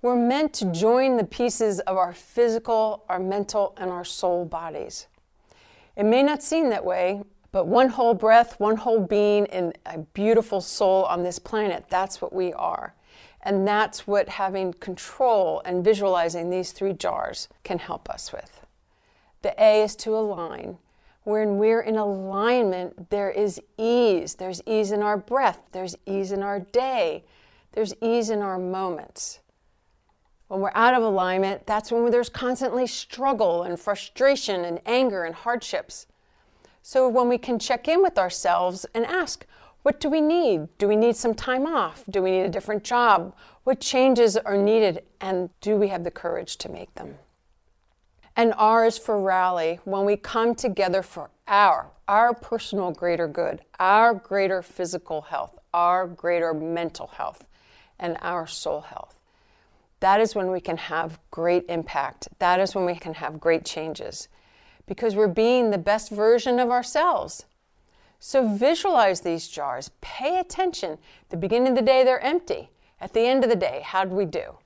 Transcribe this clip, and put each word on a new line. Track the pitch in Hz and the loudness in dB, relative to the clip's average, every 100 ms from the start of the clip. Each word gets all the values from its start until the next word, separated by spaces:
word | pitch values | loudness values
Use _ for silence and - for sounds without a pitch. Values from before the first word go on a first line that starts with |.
We're | 240 247 | 2 2
meant | 240 277 302 | 2 2 0
to | - 190 | -2 -4
join | 165 214 247 269 247 | 0 2 4 4 2
the | |
pieces | 202 - 240 - 220 190 | -2 -2 -2 0 -2 -2
of | - 190 | -2 0
our | 180 | 0
physical, | 175 - - 240 226 226 226 220 214 _ | -4 -10 0 2 2 0 0 0 -2 _
our | 180 | -4
mental, | 190 202 202 214 196 - | -2 -2 -2 -2 -2 -2
and | 185 | -8
our | 180 | -6
soul | 180 - 185 175 | -10 -4 0 0
bodies. | 170 170 165 151 - - - _ _ _ _ _ _ _ _ - | -2 -8 -8 -10 -12 -14 -18 _ _ _ _ _ _ _ _ -2
It | |
may | 208 240 | 2 4
not | 277 294 | 4 2
seem | - 330 294 | -2 0 0
that | 208 | 0
way, | - 180 180 202 202 _ _ | -2 0 0 -2 -10 _ _
but | 190 165 | -2 2
one | 208 262 | 4 4
whole | - 233 | 4 2
breath, | 202 220 226 233 - | 2 6 6 6 0
one | 208 220 | 0 0
whole | 240 220 | 2 0
being | 180 208 208 208 202 | 2 2 4 2 0
in | 185 175 - - | -2 -4 -6 -14
a | 165 | -14
beautiful | 160 - 208 190 202 196 | -12 -4 2 2 2 -4
soul | - - 196 190 | -4 0 2 4
on | 190 175 | 2 0
this | 180 175 | -2 -6
planet, | - 220 214 165 - | -6 -2 -2 -4 -4
that's | 185 190 - | -4 -4 -6
what | - | -8
we | - 180 | -4 -4
are. | - - - - _ _ - - _ | -2 -6 -6 -10 _ _ -20 -20 _
And | - 196 196 | -2 0 2
that's | 208 202 - - | 2 0 -4 -2
what | 202 - | 0 0
having | - 190 190 185 | -4 -4 -2 -6
control | 175 - 180 - - 254 220 180 156 | -6 -12 -12 -14 0 2 4 2 -2
and | - 180 | -4 0
visualizing | 180 208 196 180 170 170 170 | 2 2 2 2 0 -4 -4
these | 185 180 | -4 -6
three | - 196 | -6 -6
jars | 190 - - - - - _ | -2 -4 -4 -6 -8 -14 _
can | - 175 | -10 -8
help | - 165 - | -8 -12 -12
us | - - | -14 -12
with. | - - - - _ _ _ _ _ _ _ | -14 -16 -20 -20 _ _ _ _ _ _ _
The | 202 - | -6 4
A | 214 214 | 6 6
is | 214 - | 2 -2
to | 226 | -4
align. | 220 220 180 165 - - 180 _ _ _ _ | -2 -2 -4 -8 -10 -12 -14 _ _ _ _
When | - 214 214 202 | -4 0 0 2
we're | 214 226 | 4 2
in | 233 220 | 0 -2
alignment, | 208 196 190 196 330 247 214 185 180 - 180 | -2 -4 -6 -2 0 2 2 -2 -6 -12 -6
there | 202 196 | -4 -2
is | - 208 180 - - | -2 -2 -4 -16 -6
ease. | 226 240 233 185 - | 0 4 4 2 -2
There's | - 185 - - | -10 -10 -10 -4
ease | 220 202 | -2 0
in | 208 | -2
our | 208 208 | -2 -2
breath. | 202 247 254 - - | -2 0 0 -2 -12
There's | 185 185 175 | -10 -10 -12
ease | - 196 190 | -8 -6 -4
in | 196 | -4
our | 202 202 | -4 -6
day. | 190 247 262 254 175 151 _ _ _ _ _ | -2 -2 0 0 -2 -4 _ _ _ _ _
There's | - 214 - | -4 -4 -2
ease | 226 233 220 | 0 0 0
in | 214 | -2
our | 202 185 | -2 -4
moments. | 185 185 190 160 - - - - _ _ _ _ _ _ _ _ _ _ _ | -6 -4 -4 -6 -12 -14 -14 -14 _ _ _ _ _ _ _ _ _ _ _
When | 190 | -4
we're | 196 | -2
out | - 233 | 4 4
of | 254 | 4
alignment, | 226 190 185 185 196 196 - | 2 2 0 0 0 -4 -4
that's | 214 - | -4 -2
when | 233 240 | 0 2
there's | 240 233 | 2 0
constantly | - 254 254 262 240 254 | -4 -4 -4 -2 -2 -4
struggle | - - - 269 240 202 170 | -6 -12 -4 -2 2 2 0
and | 175 170 | -2 -6
frustration | - 208 - - 269 277 - 190 | -4 -6 -6 0 2 2 -2 -4
and | 175 170 - | -4 -8 0
anger | 247 262 196 | 2 2 0
and | 165 | -6
hardships. | 165 - 240 - 160 - - - _ _ _ _ _ _ _ | -6 -4 -4 -4 -8 -8 -18 -20 _ _ _ _ _ _ _
So | - 262 254 | -2 2 4
when | 247 240 | 4 2
we | 240 | 0
can | 254 233 | -2 -4
check | - 240 269 | 0 -2 2
in | 330 | 4
with | 381 - | 4 2
ourselves | 185 - 190 175 180 185 - | -2 0 0 2 2 -2 -6
and | 226 | -4
ask, | 233 370 339 - - - - _ | -2 -2 -4 -8 -14 -20 -20 _
"What | 277 302 | -2 0
do | 302 | 0
we | 311 | 2
need? | 302 349 339 359 151 _ | 2 2 2 0 -4 _
Do | 202 | 2
we | |
need | 214 233 220 | 4 4 2
some | 240 | -2
time | 220 - 254 294 | -4 -4 -2 0
off? | 311 175 - - | -2 -2 -6 -6
Do | 196 | -2
we | 185 | 0
need | 185 | 0
a | 185 | 0
different | 175 202 214 | -4 -4 -6
job? | 208 240 240 190 180 - - _ | -2 2 6 4 2 -14 -20 _
What | - 254 | -2 -2
changes | - 254 262 240 233 196 | 0 4 4 6 4 4
are | - 202 | 0 0
needed? | 202 220 208 175 - _ | 4 4 2 0 -12 _
And | 190 185 180 _ | -6 -4 -4 _
do | 208 214 | -2 0
we | 202 | 0
have | 185 | -2
the | 175 | -8
courage | - 170 170 - - | -8 -6 -6 -8 -12
to | - | -12
make | - - | -12 -16
them?" | - - 139 _ _ _ _ _ _ _ _ _ _ _ - | -16 -16 -18 _ _ _ _ _ _ _ _ _ _ _ 2
And | 233 - | 2 4
R | 214 226 | 4 6
is | 226 226 | 4 0
for | - 208 | -2 0
rally, | 190 185 185 180 160 170 | 2 2 2 0 -2 -4
when | - 196 | -6 0
we | 202 202 | 0 0
come | - 233 233 | -2 -2 0
together | 226 254 190 190 190 | 0 -4 0 0 0
for | 185 - 147 _ - | -4 -12 -16 _ 0
our, | 202 202 151 - - - | 4 6 4 -2 -12 0
our | 202 233 | 4 4
personal | 233 - 226 - 196 180 | 0 -6 -8 -6 -4 -4
greater | 160 175 165 160 | -4 -2 -2 -2
good, | 147 165 - _ - | -4 -4 -6 _ -2
our | 185 208 233 | 4 6 6
greater | 208 - 196 196 190 | 2 -2 0 0 -2
physical | 175 - 175 175 - 156 | -6 -8 -6 -6 -8 -10
health, | - 143 - - _ | -6 -8 -8 -12 _
our | 170 175 180 180 | 0 2 2 -2
greater | 175 175 175 165 | -4 -2 0 0
mental | 156 160 170 165 - - | -2 -4 -6 -6 -8 -16
health, | - - - - _ _ _ _ _ | -8 -10 -10 -20 _ _ _ _ _
and | 175 165 | -8 -6
our | 170 175 160 | -6 -6 -6
soul | - 165 151 | -8 -6 -6
health. | - - - _ _ _ _ _ _ _ _ _ | -8 -16 -18 _ _ _ _ _ _ _ _ _
That | 190 202 | 2 4
is | 220 | 4
when | 214 185 | 0 -4
we | 185 | -4
can | - 165 | -4 -8
have | - 160 165 165 _ | -6 -4 -6 -8 _
great | - 165 175 175 | -4 2 2 0
impact. | 170 160 147 139 - - - | -8 -6 -6 -6 -8 -20 -2
That | 180 180 | 2 2
is | 190 | 0
when | 196 | 0
we | 180 170 | -4 -4
can | 165 | -10
have | 156 151 156 | -10 -10 -4
great | 165 165 | 0 0
changes, | - - 160 151 - - - _ _ _ _ _ - | 0 -8 -8 -8 -12 -14 -18 _ _ _ _ _ -12
because | 196 233 202 | -4 -2 2
we're | 214 | 2
being | 175 226 254 233 | 4 2 4 2
the | 202 | 0
best | 170 214 - | 0 -2 -2
version | 208 220 240 226 247 | 0 4 4 4 0
of | 247 | 2
ourselves. | 247 247 302 349 269 - - - _ _ _ _ _ _ _ | 0 0 0 2 0 -4 -12 -18 _ _ _ _ _ _ _
So | - 269 233 | -2 2 2
visualize | 202 254 330 403 311 208 185 | 2 2 2 2 4 4 2
these | 175 165 - | -2 -4 -6
jars. | - 143 123 - _ | -8 -6 -8 -10 _
Pay | - - 269 359 | -16 -6 -2 -2
attention. | 359 - 370 - 185 | -4 -2 -4 -2 -8
At | 156 _ - _ | -10 _ -20 _
the | 175 | -6
beginning | 175 233 262 | 0 2 2
of | 254 | 2
the | |
day, | 226 262 | 4 6
they're | 262 247 | 6 4
empty. | 262 349 349 - - _ _ _ | 0 -2 -2 -8 -8 _ _ _
At | 185 | -4
the | 226 233 | 0 2
end | 269 | 4
of | 254 | 4
the | 220 | 2
day, | 175 135 | 0 -4
how'd | 147 190 190 | -4 -2 -2
we | 185 185 | -2 -2
do? | 156 - - | -4 -10 -16